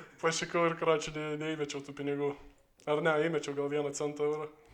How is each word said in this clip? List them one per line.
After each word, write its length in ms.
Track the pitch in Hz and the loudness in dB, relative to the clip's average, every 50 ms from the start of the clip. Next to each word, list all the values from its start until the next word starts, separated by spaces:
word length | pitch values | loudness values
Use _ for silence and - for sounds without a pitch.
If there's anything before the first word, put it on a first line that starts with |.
| - - - | -12 -16 -6
Pašikau 460 | - - 165 165 - 175 165 - 175 170 | 0 0 2 2 0 -2 0 2 4 4
ir, 100 | 165 165 | 4 2
karoče, 340 | 165 170 165 160 151 151 156 | 2 2 4 4 4 2 -2
ne, 160 | 147 151 151 151 147 | -6 -6 -4 -4 -4
neįmečiau 480 | 151 151 156 156 151 147 143 143 139 139 | -4 -2 -2 -2 -2 -4 -4 -4 -6 -8
tų 120 | - 139 | -10 -8
pinigų. 360 | 147 139 143 143 143 143 143 143 - - - - _ _ _ _ - - | -6 -2 -2 0 0 0 -2 -2 -4 -10 -20 -20 _ _ _ _ -6 -2
Ar 140 | 151 151 151 | 0 2 4
ne, 180 | 165 165 156 151 | 4 4 4 4
įmečiau 320 | 156 165 151 147 - 147 139 | 4 2 2 0 -2 -2 -2
gal 140 | 143 143 | -2 -2
vieną 240 | 143 147 151 147 139 | 0 0 0 -2 -2
centą 320 | 143 - 151 147 147 147 147 | -2 -2 -2 -2 -2 0 0
eurą. 240 | 147 151 156 151 156 - - - - | 0 0 -2 -4 -8 -12 -16 -20 -20